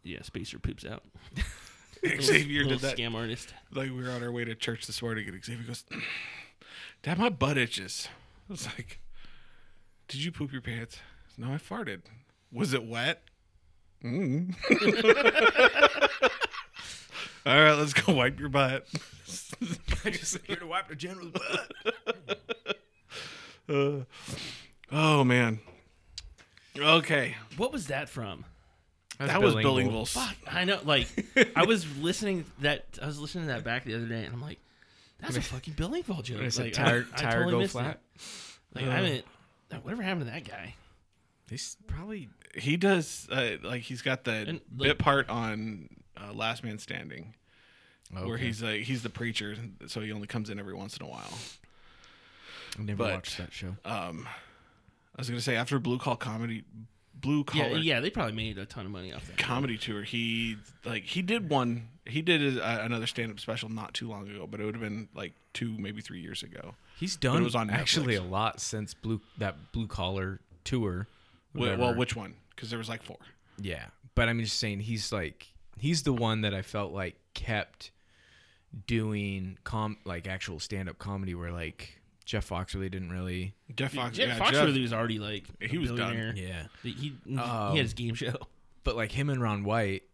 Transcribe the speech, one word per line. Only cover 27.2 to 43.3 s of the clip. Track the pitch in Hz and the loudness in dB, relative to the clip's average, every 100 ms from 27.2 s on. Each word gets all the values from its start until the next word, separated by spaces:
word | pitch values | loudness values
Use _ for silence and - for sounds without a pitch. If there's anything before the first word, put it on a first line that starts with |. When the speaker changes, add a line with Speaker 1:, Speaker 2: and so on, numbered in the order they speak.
| 120 123 - 156 | 2 -4 -10 -2
Speaker 1:
What | 247 | 0
was | 294 143 | 0 0
that | 139 151 | -2 -2
from? | - 107 82 - - _ _ _ _ _ - | -4 -6 -8 -14 -20 _ _ _ _ _ -4
Speaker 2:
That | 139 147 | 2 6
was | 202 110 | 8 8
Bill | |
Speaker 3:
Bill | 110 127 123 | 6 6 4
Engvall. | 113 | 2
Speaker 2:
Engvall's. | 110 | 0
Speaker 1:
Fuck, | 247 247 - - | 0 -2 -4 -4
I | 175 180 | 0 2
know. | 196 | 0
Like, | 143 139 120 - - 269 - - | 4 4 4 -2 2 6 6 8
I | |
was | 185 226 160 139 | 8 6 2 -2
listening | 165 - 208 185 147 - | 0 0 0 -2 -4 0
that, | 143 147 - - | 0 0 -4 -8
I | 147 | -6
was | 147 | -6
listening | 147 180 160 | -8 -4 -2
to | |
that | 117 | -2
back | 110 120 135 | -2 -4 -2
the | 113 | -4
other | 117 | -2
day, | 113 101 | -4 -4
and | |
I'm | 120 | -6
like, | 151 - _ _ - - - _ | -8 -12 _ _ -20 -20 -20 _
"That's | 180 123 | -4 -2
a | |
fucking | - 127 160 147 | -2 -6 -8 -2
Bill | 170 | -2
Engvall | 330 339 175 | -2 -2 -4
joke." | 120 110 | -4 -2
Speaker 3:
When | 127 | -2
I | |
said | 117 120 | 0 -2
Speaker 1:
Like, | |
Speaker 3:
tire, | 127 117 120 120 | 4 6 4 2
Speaker 1:
I, | 127 | -2
I | |
Speaker 3:
tire | 123 117 120 | 2 4 6
Speaker 1:
totally | |
Speaker 3:
go | 120 | 4
Speaker 1:
missed | 98 120 | 2 0
it. | |
Speaker 3:
flat. | 135 - _ - - - - - _ | -2 -4 _ -18 -16 -14 -16 -20 _
Speaker 1:
Like, | 123 131 | -4 0
Speaker 2:
Uh. | |
Speaker 1:
I | 135 | 2
haven't | 185 131 - - - _ _ 139 | 2 0 -4 -20 -20 _ _ -10
whatever | - 233 | -6 -4
happened | 190 180 123 | -2 -2 -2
to | |
that | 143 113 | -6 -10
guy? | 98 - - - _ _ _ _ _ - | -10 -10 -12 -20 _ _ _ _ _ -12
Speaker 3:
He's | 110 - - - | -8 -8 -12 -6
probably | 147 196 214 131 - - - | -6 -4 -8 -10 -16 -14 -4
Speaker 2:
He | 127 170 | 0 4
does, | 196 185 151 - - | 6 6 4 -6 -2